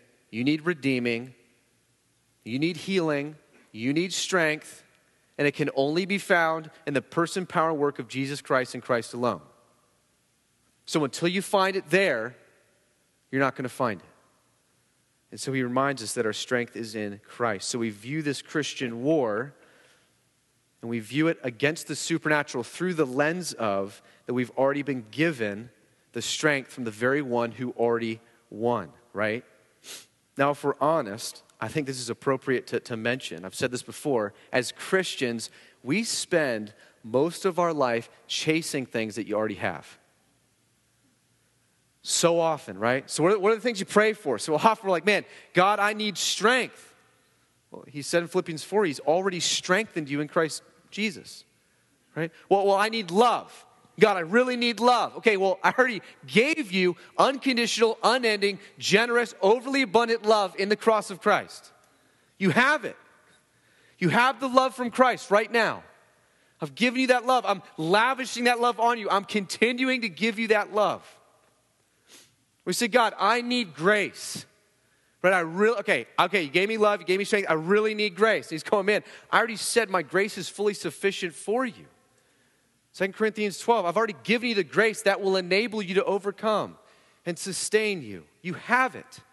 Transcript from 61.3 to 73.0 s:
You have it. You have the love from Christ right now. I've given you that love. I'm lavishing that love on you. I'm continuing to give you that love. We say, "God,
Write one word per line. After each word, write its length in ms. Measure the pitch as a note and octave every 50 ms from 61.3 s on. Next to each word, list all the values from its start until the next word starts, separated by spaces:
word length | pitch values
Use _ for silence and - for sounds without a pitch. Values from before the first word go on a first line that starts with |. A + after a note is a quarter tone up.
| G3 C#3+ G2+ E2 - - - - _ _ _ _ _ _ _ _ _ _ _ _ _ -
You 120 | F#3+ F#3
have 360 | C#3 A3+ B3+ C#4 D4+ D4 G#3+
it. 100 | C#3 - - - _ _ _ _ _ _ _ _ _ _ _ _ _ _ _ _ _ _ -
You 100 | F3+ E3
have 320 | C#3 A3 A#3+ C4 C4 A3
the 80 | C4+ C4
love 260 | A#3+ C4 C4 B3+ -
from 160 | - B3 A#3
Christ 400 | - - B3+ B3+ G#3+ - - -
right 200 | F#3+ G#3 A3+ -
now. 320 | A#3 A#3 G#3+ E3+ A#2 F2+ - - - _ _ _ _ _ _ _ _ _ _ _ _ -
I've 160 | E3 D3 C3+
given 240 | C#3 G#3+ B3+ A#3+ B3+
you 80 | C4 B3
that 180 | B3+ B3 A3
love. 180 | B3 C4 B3 G3+
I'm 160 | F#3+ G3+ F3+ - - -
lavishing 680 | - D#3+ - F#3+ G#3+ A3+ B3+ C4 B3 B3+ G#3+ - A#3 A#3+
that 160 | A#3+ A#3+ A#3
love 200 | A#3 A#3+ A3+ G3+
on 180 | A3+ A#3 A#3+ A#3
you. 120 | G#3 F#3
I'm 140 | F3+ G3 G3+
continuing 800 | - - G#3+ F#3+ D#3 - - A3 A#3+ B3+ A#3+ C4 C4 C4 B3+ A3+
to 60 | G#3+
give 300 | D#3+ C#3 G3 A3+ G#3+ G#3+
you 100 | A3+ G#3
that 240 | G#3+ G#3 G3 F3+ F#3
love. 300 | G#3+ G3+ F3 B2 G2 - - - - _ _ _ _ _ _ _ _ _ _ _ _ _ _ _ _ _ _ - - - _ _ _ _ _ _ _ -
We 100 | F3+ F3+
say, 120 | - A#3+
"God, 280 | A3 F#3 B3